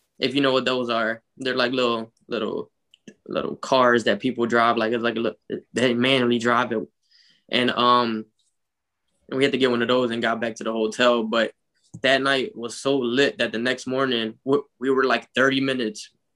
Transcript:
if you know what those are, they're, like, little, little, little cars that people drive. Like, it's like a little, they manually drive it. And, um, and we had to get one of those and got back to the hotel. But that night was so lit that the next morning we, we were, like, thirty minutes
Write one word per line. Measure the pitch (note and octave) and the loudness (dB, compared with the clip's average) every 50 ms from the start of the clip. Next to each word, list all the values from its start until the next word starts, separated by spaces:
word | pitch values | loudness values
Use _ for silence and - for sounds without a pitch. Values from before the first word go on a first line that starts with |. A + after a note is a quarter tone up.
| _ _ _ _ | _ _ _ _
if | - C3 C3 | -6 -2 -2
you | C#3+ C#3 | 0 0
know | C3+ C3 | 2 2
what | C3 A#2+ | 2 0
those | B2+ B2+ B2+ B2 A#2 | 0 -2 -2 -2 -2
are, | A#2 A#2 A2 A2 A#2 A#2 _ _ _ - | -2 -2 -2 -2 -4 -6 _ _ _ -8
they're, | C3 B2+ B2+ | -6 -4 -2
like, | B2+ B2 A#2+ C3 | 0 0 0 0
little, | B2+ B2 A#2+ A#2 A2+ A2+ A2+ _ _ _ - | 0 0 0 -2 -4 -6 -10 _ _ _ -8
little, | A#2 A2 A2 F#2+ F2 - - - _ _ _ _ _ _ _ - - _ _ | -6 -6 -4 -4 -6 -6 -8 -10 _ _ _ _ _ _ _ -20 -20 _ _
little | - - D#2 C#2 C#2 C#2+ | -8 -6 -6 -4 -6 -8
cars | - - - C3+ C3 B2+ B2 A#2+ A#2+ G#2+ | -10 -2 0 2 4 4 4 4 4 2
that | A#2+ G#2 G#2 | 0 -2 0
people | - C3 A2+ A#2 A#2+ | -2 -4 -2 -2 -2
drive. | A2+ A#2 A#2 A#2 A#2+ A#2 | 0 2 2 2 2 2
Like, | A#2 A2 A2 A#2+ | 2 0 -2 -2
it's | A#2 A2+ | -2 -2
like | A#2 A2 | -2 -2
a | A#2 | -2
little, | A#2 A#2 - - _ - G#2 - - _ - | -4 -4 -6 -6 _ -10 -10 -10 -10 _ -4
they | A2+ B2 B2+ A#2 | 0 0 2 2
manually | A#2+ B2 C3 C#3 C3 B2 A#2+ A#2+ A#2 | 2 2 2 2 2 2 2 0 0
drive | A2 A#2+ A#2 A#2 B2 G#2+ A#2 | 0 2 2 2 0 0 -2
it. | A2 - - _ _ _ _ _ _ _ _ _ _ _ _ | -6 -6 -8 _ _ _ _ _ _ _ _ _ _ _ _
And, | - B2 B2 B2 | -2 0 0 0
um, | - - A#2+ B2 B2 B2 A#2+ A2+ A2 A2 A2 - _ _ _ _ _ _ _ _ _ _ _ _ _ _ _ _ _ _ _ - | 0 2 4 4 4 4 4 2 -2 -4 -8 -10 _ _ _ _ _ _ _ _ _ _ _ _ _ _ _ _ _ _ _ -8
and | - C3 | -2 0
we | C#3 | 0
had | C#3 C3+ | 2 2
to | B2 | 2
get | C3 B2+ | 2 2
one | A#2+ A#2+ A#2 | 2 2 2
of | A2+ | 2
those | B2 B2+ B2+ A#2 | 2 2 2 0
and | A#2 A#2+ A#2 | -2 -2 0
got | A2+ A2+ A2+ | -2 -2 -2
back | A#2 A#2 G#2+ | -4 -6 -6
to | - A2 | -6 -6
the | A2 A2+ | -6 -2
hotel. | A2+ A2 A2 A2 - B2+ B2 A#2+ A#2 A2+ | -2 -2 -2 0 2 4 4 4 2 0
But | A2 A2+ A2+ A2 - - _ _ _ _ _ _ _ - - - | 0 0 0 0 -2 -4 _ _ _ _ _ _ _ -14 -4 0
that | C3 C3+ C3+ C3+ | 2 2 2 2
night | C#3 C3+ C3 A#2 - - | 0 0 0 -2 -4 -8
was | A#2 A#2 A#2 A2 - | -10 -12 -10 -10 -6
so | - C#3 C#3 C3+ | -2 -2 0 0
lit | B2 A#2 A#2+ C3+ C#3+ B2+ - - | 0 0 2 2 2 2 2 -2
that | A#2+ A2 G#2+ | -4 -2 -2
the | A2 | -2
next | A#2+ B2+ C3 B2+ - | -2 -2 -4 -4 -4
morning | C3 B2+ C3 C3+ C3 A#2+ A#2 A2+ A2 A2+ - _ | -4 -2 -2 0 0 0 -2 -2 -4 -8 -8 _
we, | C3+ C#3 C#3+ - - _ _ | 0 0 0 0 -4 _ _
we | B2 C3+ | -2 0
were, | C3 C3 C3 | 2 2 2
like, | B2+ A#2 A#2 - - _ | 2 2 0 -2 -4 _
thirty | B2+ C3 C3+ C3+ C3+ | 2 2 2 2 0
minutes | C3+ C3+ B2+ B2+ A#2 G#2+ G#2 - - - _ _ _ _ _ | 0 -2 -2 -2 -4 -4 -6 -8 -14 -18 _ _ _ _ _